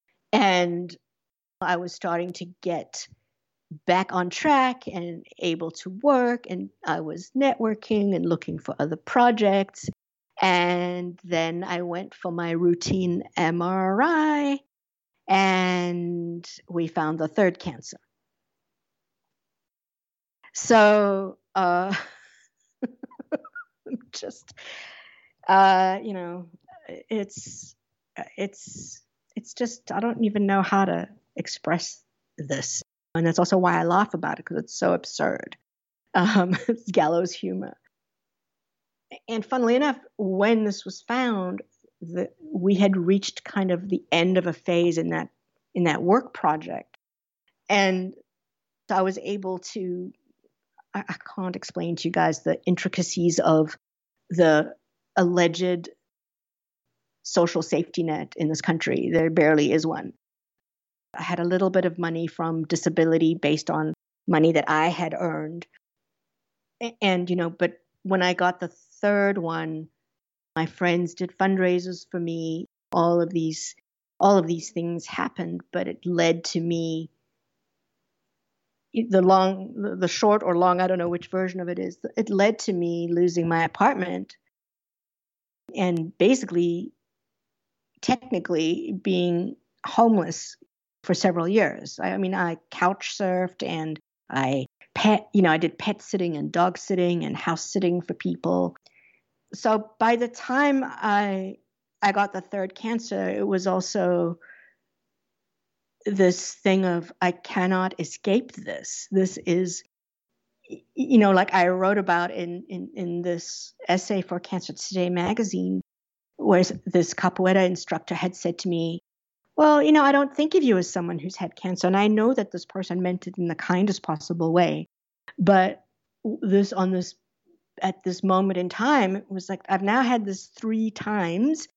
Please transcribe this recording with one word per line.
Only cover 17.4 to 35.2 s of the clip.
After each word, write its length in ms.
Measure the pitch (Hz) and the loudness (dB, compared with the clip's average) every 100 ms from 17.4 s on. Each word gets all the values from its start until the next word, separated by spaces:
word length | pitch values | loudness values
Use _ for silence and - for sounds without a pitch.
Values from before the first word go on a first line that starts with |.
| 190 180 | 2 0
cancer. 400 | - 123 - - _ _ _ _ _ _ _ _ _ _ _ _ _ _ _ _ _ _ _ _ _ _ _ _ - | -10 -12 -16 -20 _ _ _ _ _ _ _ _ _ _ _ _ _ _ _ _ _ _ _ _ _ _ _ _ -16
So, 840 | - - 226 208 214 202 196 190 - _ | -6 4 8 8 6 4 0 -4 -10 _
uh, 400 | 190 180 175 190 190 - - _ _ _ _ _ - | 0 2 2 0 -4 -8 -20 _ _ _ _ _ -12
<laughs> 1300 | 233 - - - - - - - - _ - - - | -12 -12 -20 -18 -8 -8 -8 -20 -20 _ -12 -12 -12
just, 420 | - - - - - - - - - - - _ _ - | -14 -14 -16 -20 -20 -18 -18 -18 -20 -20 -20 _ _ 4
uh, 520 | 190 190 185 185 196 | 6 8 6 4 0
you 120 | 220 | -4
know, 320 | 190 175 175 170 170 _ - - | -8 -8 -10 -14 -20 _ -20 -20
it's, 840 | - - 220 202 - - - - _ _ _ _ - - - | -16 -8 -6 -6 -10 -18 -18 -20 _ _ _ _ -16 -14 -8
it's, 680 | 196 - - - - - _ _ _ - | -8 -10 -20 -18 -18 -20 _ _ _ -16
it's 160 | - | -12
just, 400 | - 240 - - | -6 -6 -8 -8
I 80 | 196 | -4
don't 240 | 233 226 | -4 0
even 220 | 220 208 196 | 0 2 2
know 160 | 196 | 2
how 240 | 190 196 190 | 2 2 2
to 220 | 170 - - _ - | 0 -6 -14 _ -12
express 680 | - - - 170 - - _ _ _ - | -10 -6 -2 -2 -4 -14 _ _ _ -12
this. 440 | 143 139 - - - _ _ | -8 -6 -6 -10 -12 _ _
And 120 | 165 165 | 0 0
that's 120 | 165 | 2
also 180 | 180 190 | 2 4
why 220 | 180 170 | 2 2
I 40 | |
laugh 300 | 165 175 214 | 2 2 0
about 240 | 170 156 156 | -2 -6 -6
it, 60 | |
'cause 140 | - 156 | -8 -8
it's 200 | - - | -8 -2
so 140 | 170 | 0
absurd. 640 | 175 - - | 0 -2 -4